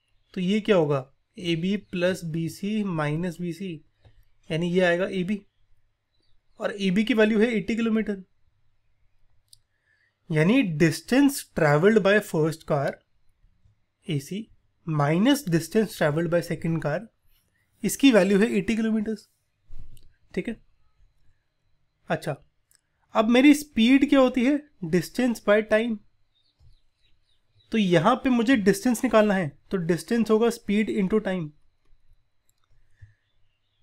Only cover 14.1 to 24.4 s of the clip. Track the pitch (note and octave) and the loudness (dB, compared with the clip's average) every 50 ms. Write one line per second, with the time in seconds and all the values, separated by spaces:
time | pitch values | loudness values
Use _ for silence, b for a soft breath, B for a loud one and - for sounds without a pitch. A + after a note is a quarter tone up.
14.1 | D#3+ C#3 C3+ - F3+ G#3 A3+ - _ _ _ _ _ _ _ E3 D#3 D3 C#3+ C#3+ | -6 -6 -6 -6 -10 -12 -12 -14 _ _ _ _ _ _ _ -6 -4 -2 0 0
15.1 | D#3+ F3 G#3+ C4+ C#4+ - - F3 E3 D#3+ D#3 - - A3 G#3+ - - - F3+ D3+ | 0 2 2 2 2 0 0 -2 -2 -2 -2 0 -2 -2 -2 -2 -2 -2 -2 -2
16.1 | C#3+ D#3+ E3+ E3 E3+ F3 D#3+ - E3 D3+ - E3 E3 D#3+ D3+ D3 D3 F#3 A3+ - | 0 -2 -2 -2 -2 -2 -2 -4 -8 -6 -4 -4 -4 -4 -4 -4 -6 -6 -8 -12
17.1 | _ _ _ _ _ _ _ _ _ _ _ _ _ _ - G3 - - - C#4 | _ _ _ _ _ _ _ _ _ _ _ _ _ _ -6 -6 -2 2 4 6
18.1 | A#3 G3+ F3+ G3 G#3 F#3 G#3+ A#3+ A#3 G#3 F3+ - A3+ G#3+ A3 A3 G#3+ A3 G#3 A3 | 6 6 4 4 4 2 2 2 0 -2 -2 -2 -2 -2 -2 -2 -2 -2 -4 -6
19.1 | A3 - - _ _ _ _ _ _ _ _ - - - - - - - - - | -8 -10 -12 _ _ _ _ _ _ _ _ -12 -10 -10 -10 -10 -14 -16 -20 -20
20.1 | - _ _ _ - F#3+ F3+ A#3+ A3 - _ _ _ _ _ _ _ _ _ _ | -20 _ _ _ -8 -8 -8 -8 -10 -12 _ _ _ _ _ _ _ _ _ _
21.1 | _ _ _ - _ _ _ _ _ _ _ _ _ _ _ _ _ _ _ - | _ _ _ -20 _ _ _ _ _ _ _ _ _ _ _ _ _ _ _ -6
22.1 | F3 D#3 - E3 C#3 - _ _ _ _ _ _ _ _ _ _ _ _ _ _ | -6 -6 -6 -8 -10 -10 _ _ _ _ _ _ _ _ _ _ _ _ _ _
23.1 | _ A3 A3+ A3 A#3+ B3 C4 D4 D4 D4 - - _ A3+ A3 A#3+ C4+ C#4 C#4+ D4 | _ -2 0 4 4 6 6 6 6 4 2 -4 _ 2 4 4 6 4 4 4
24.1 | C#4+ C4+ B3+ B3+ B3+ B3+ | 4 4 4 4 2 2